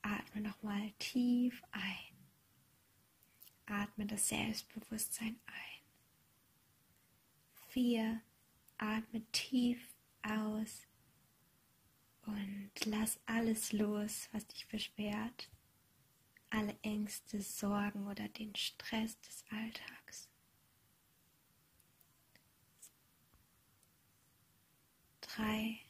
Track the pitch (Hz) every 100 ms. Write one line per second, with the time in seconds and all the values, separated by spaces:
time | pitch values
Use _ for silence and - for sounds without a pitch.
0 | 208 208 - 208 208 202 214 202 214 -
1 | - 247 247 247 247 - - 202 196 190
2 | - - - _ _ _ _ _ _ _
3 | _ _ - - - - - 208 208 -
4 | 208 208 - - 220 220 - 220 - 220
5 | - - 226 233 - - - - - _
6 | _ _ _ _ _ _ _ _ _ -
7 | _ _ _ _ _ - - 254 240 233
8 | 220 226 - _ _ _ - _ 214 220
9 | 220 226 - - - 254 240 240 - -
10 | _ _ 214 214 214 214 220 - - _
11 | _ _ _ _ _ _ _ _ _ _
12 | _ _ - 208 196 202 202 - 220 214
13 | 220 - - 226 226 220 - 214 208 208
14 | 208 - - 220 - - - 220 - -
15 | 208 208 220 - - - _ _ _ _
16 | _ _ _ - - 220 208 - 214 214
17 | 208 - - 208 196 - 202 202 202 202
18 | 202 202 208 - 220 196 - - - 220
19 | 220 - - - - 214 220 226 - -
20 | - - - _ _ _ _ _ _ _
21 | _ _ _ _ _ _ _ _ _ _
22 | - _ _ - _ _ _ - - _
23 | _ _ _ - _ _ _ _ - _
24 | _ _ _ _ _ _ _ _ _ _
25 | _ _ - - 214 214 220 226 -